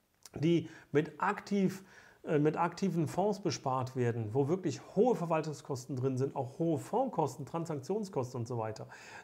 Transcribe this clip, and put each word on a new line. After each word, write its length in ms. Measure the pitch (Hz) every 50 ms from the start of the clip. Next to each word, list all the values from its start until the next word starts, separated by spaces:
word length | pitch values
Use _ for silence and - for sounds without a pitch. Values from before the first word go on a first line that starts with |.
| _ _ _ _ _ - -
die 340 | - 143 165 170 160 160 - - - - _
mit 300 | - 143 160 160 - -
aktiv, 600 | 185 190 208 - - - 202 202 190 180 - - - - - - - - - _
äh, 160 | - - 165 147
mit 200 | 147 151 151 -
aktiven 500 | 165 170 170 - 196 190 160 170 156 123
Fonds 320 | - 175 190 214 208 208
bespart 560 | - 170 127 - - 135 131 131 123 123 -
werden, 380 | 131 123 120 113 117 110 104 107
wo 120 | 139 143
wirklich 360 | 131 175 185 185 160 123 127 - - -
hohe 200 | 185 233 254 214
Verwaltungskosten 840 | 160 170 165 165 156 151 156 143 - - - 143 123 - - 143
drin 220 | 127 123 135 131 123
sind, 180 | 135 143 -
auch 220 | 147 127 120 - -
hohe 200 | 165 165 160 131
Fondskosten, 680 | - - - 226 269 247 - 170 156 127 123 - 139
Transaktionskosten 960 | - - 165 165 170 160 143 123 - 190 226 214 190 - 139 120 123 - 123
und 60 | 117
so 120 | 113 127 117
weiter. 300 | 110 110 107 - 123 127 - - - - - -